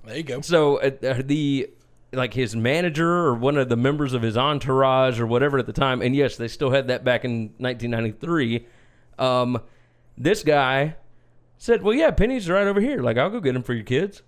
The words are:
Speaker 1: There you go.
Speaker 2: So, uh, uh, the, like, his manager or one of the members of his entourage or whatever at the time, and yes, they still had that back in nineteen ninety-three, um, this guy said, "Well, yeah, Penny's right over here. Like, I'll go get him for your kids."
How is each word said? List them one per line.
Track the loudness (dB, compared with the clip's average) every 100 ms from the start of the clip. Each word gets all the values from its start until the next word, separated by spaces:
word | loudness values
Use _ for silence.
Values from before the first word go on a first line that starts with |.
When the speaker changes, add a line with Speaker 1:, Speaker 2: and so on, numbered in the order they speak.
Speaker 1:
There | -12 -10
you |
go. | -8 -8
Speaker 2:
So, | 2 4 4 4
uh, | 0 -2
uh, | -2 -2
the, | -2 -2 0 -2 -4 -12 _ _ _
like, | -4 -4
his | -2 -4 -2
manager | 0 0 0 0 0
or | 2 0 0
one | 0 0
of | 0
the | 2
members | 2 0 -2
of | -2
his | -2 0
entourage | 0 -2 0 2 4 4 2 0
or | 0
whatever | 2 2 0
at | -2
the |
time, | -2 0 0
and | 0 2
yes, | 0 -2
they | -10
still | -4 0
had | 0 0
that | -2 0
back | 0
in | -2 -4 -6 -6
nineteen | -6 -6 -4
ninety-three, | -2 -4 -6 -4 -2 0 -2 -6 -20 -20 _ _ -4
um, | 0 0 0 -4 -8 -20 _ _ _ -4
this | -2 0
guy | 2 2 2 0 -2 -6 -16 -20 _ _ _ _
said, | 0 2
"Well, | 4
yeah, | 4 4
Penny's | 4 2 0 0
right | 2 2
over | 2
here. | 0 0
Like, | 0 2
I'll | 0
go | 0
get | -2 -2
him |
for | -2
your | -6
kids." | -2 -2 -2 -6